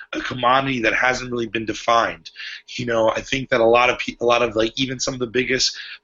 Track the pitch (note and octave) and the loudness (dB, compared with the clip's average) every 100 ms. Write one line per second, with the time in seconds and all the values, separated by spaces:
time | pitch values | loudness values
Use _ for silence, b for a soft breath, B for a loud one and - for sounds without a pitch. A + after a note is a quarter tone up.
0 | B - - B2+ A#2+ C3+ C3+ B2+ A2 G2+ | B -10 -8 -2 2 4 2 0 0 2
1 | B2+ B2 B2 A#2+ A2+ A2+ G#2+ A2 - A#2 | 2 0 -4 -6 -4 -4 -6 -4 2 2
2 | G2+ E2 D#2+ - B B B - A#2+ A2+ | 2 -2 -14 -16 B B B -8 -2 2
3 | A2 A2 - C3+ B2 B2 A2+ A#2+ B2 A#2+ | 2 0 -2 -6 0 2 6 6 6 2
4 | - - A#2+ A#2+ A#2+ A2 A2+ - C3 B2+ | -4 -2 2 2 2 0 0 0 -4 -4
5 | - B2+ A#2+ A#2+ B2 B2+ - - B B | -4 -4 -4 -2 0 0 -2 -4 B B